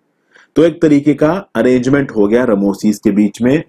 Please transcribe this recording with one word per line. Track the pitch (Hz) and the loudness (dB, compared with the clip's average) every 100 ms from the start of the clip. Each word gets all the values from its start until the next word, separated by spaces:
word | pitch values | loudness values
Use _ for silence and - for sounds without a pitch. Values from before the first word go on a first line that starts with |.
| _ _ _ _ _ - | _ _ _ _ _ 0
तो | |
एक | 170 165 | 0 2
तरीके | 160 143 143 | 0 2 0
का | 143 151 185 - 110 | 0 0 -2 -6 -2
arrangement | 127 127 123 139 135 | 0 0 0 -2 -2
हो | 110 101 | -2 0
गया | 117 | 2
Ramosis | 123 101 98 98 104 104 | 0 0 -2 -2 -2 -2
के | 110 | -2
बीच | 101 104 - | 0 -2 -2
में | 120 151 | -2 -2